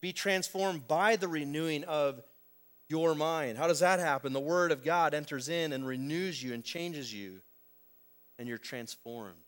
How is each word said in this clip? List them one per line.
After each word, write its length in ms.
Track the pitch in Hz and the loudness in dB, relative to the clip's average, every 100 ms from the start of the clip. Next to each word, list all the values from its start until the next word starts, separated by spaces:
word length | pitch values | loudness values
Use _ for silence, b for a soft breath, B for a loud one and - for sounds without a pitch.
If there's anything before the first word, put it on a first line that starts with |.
Be 120 | 185 | -6
transformed 760 | 175 202 190 180 190 190 170 131 | -2 2 2 0 0 0 0 0
by 260 | 156 202 | 4 4
the 140 | 220 185 | 4 2
renewing 560 | 160 143 147 160 151 | -2 -2 -2 0 -2
of 360 | 165 156 143 131 - _ _ _ _ _ _ | 0 2 2 0 -12 _ _ _ _ _ _
your 260 | 160 165 | 2 4
mind. 440 | 151 156 165 139 113 | 4 2 2 0 0
How 100 | 165 | 2
does 100 | 156 | 4
that 220 | 180 185 | 6 4
happen? 320 | 170 139 139 | 2 0 0
The 80 | 135 | -2
Word 320 | 143 175 175 | 0 2 2
of 100 | 147 | 2
God 320 | 135 170 160 | 2 4 4
enters 340 | 147 147 139 127 | 2 -4 -6 -4
in 240 | 170 160 | -2 -2
and 140 | 135 131 | -2 -4
renews 560 | 131 135 160 185 151 | -4 -4 -2 -4 -4
you 100 | 127 | -6
and 100 | 120 | -6
changes 500 | 117 170 170 156 123 | -6 -6 -6 -6 -8
you, 260 | 107 98 92 - _ _ _ _ _ _ _ _ - | -10 -10 -14 -20 _ _ _ _ _ _ _ _ -12
and 100 | 120 | -8
you're 100 | 117 | -8
transformed. 760 | - 131 117 - - 120 104 85 | -8 -10 -10 -12 -12 -10 -12 -14